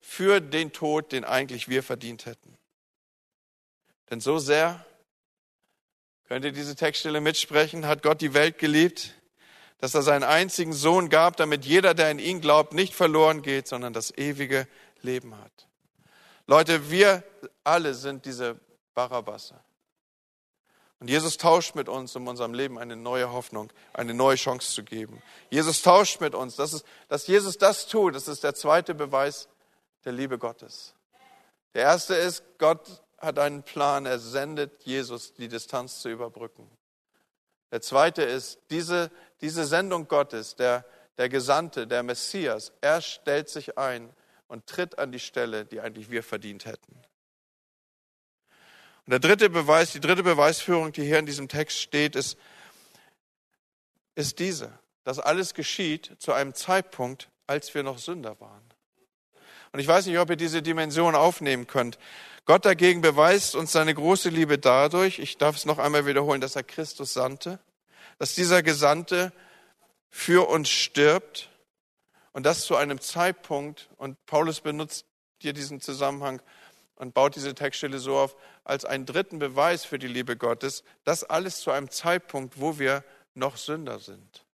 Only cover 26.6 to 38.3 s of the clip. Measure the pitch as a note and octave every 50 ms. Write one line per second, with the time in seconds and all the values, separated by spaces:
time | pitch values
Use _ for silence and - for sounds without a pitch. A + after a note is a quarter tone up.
26.6 | C#3 D3+ D#3 D#3 - _ - - _ _ C#3+ D3+ - - F#3 G#3 G3+ G3 F3 -
27.6 | G3+ G3 G#3 - - - - A3 G#3 F3+ D3 C3+ - - D3 C3+ - D3 C#3 -
28.6 | - D3+ D3+ E3+ E3+ - F3 D3 D3 C#3 C3+ C3+ C#3 C#3+ D3+ - - _ _ _
29.6 | _ _ _ _ _ _ _ _ _ C3+ B2 B2 C3+ C3+ C3 A#2+ A2+ A#2 A#2 _
30.6 | A#2+ A#2 - - - - _ _ _ _ _ _ _ _ _ _ _ _ _ _
31.6 | _ _ _ A#2+ A#2+ C#3 E3 F3+ - - E3 D#3+ E3+ F3+ E3 - _ _ _ _
32.6 | D#3+ D#3 E3 D#3+ - - F#3 - _ _ _ _ - D#3+ D3 C#3+ C#3+ D3 C#3+ C#3+
33.6 | C#3 - - D#3 C#3+ C#3+ C#3+ C#3 C#3 C3 B2+ A#2+ A2+ A2+ B2 C#3 C#3 D3 D#3 D3
34.6 | C#3+ C#3+ _ _ _ B2+ B2+ C3+ C3 A#2+ A#2+ A#2 - - _ _ B2 A2+ A2+ A#2
35.6 | - - - C3 B2 B2+ - - - B2+ A#2 A2+ A#2+ A#2 A2 A2+ A#2 A2+ _ _
36.6 | A2+ G#2+ A2 _ _ _ _ _ _ _ _ _ _ _ _ _ _ _ _ _
37.6 | _ _ - A#2 - - - C3+ D3+ E3+ E3 - D3+ B2